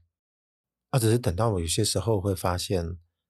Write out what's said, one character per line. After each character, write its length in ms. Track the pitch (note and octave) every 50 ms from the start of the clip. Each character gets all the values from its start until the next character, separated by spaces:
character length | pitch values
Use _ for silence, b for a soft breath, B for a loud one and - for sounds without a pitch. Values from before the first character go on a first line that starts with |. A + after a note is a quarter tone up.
| _ _ _ _ _ _ _ _ _ _ _ _ _ _ _ _ _ -
啊， 80 | - B2+
只 120 | A2+ A2
是 80 | A#2 A#2+
等 160 | B2 A2 E2
到 160 | F#2 A2+ A#2
我 100 | G2+ F2
有 60 | E2
些 180 | E2 - A2+ G#2+
时 140 | - - F#2+
候 220 | F2 A#2 A2 F#2+
会 140 | F2 G2+ F#2
发 240 | - - F#2 F2 F2
现， 400 | - - G2+ F2 E2+ E2 E2+ E2 _ _ _ _ _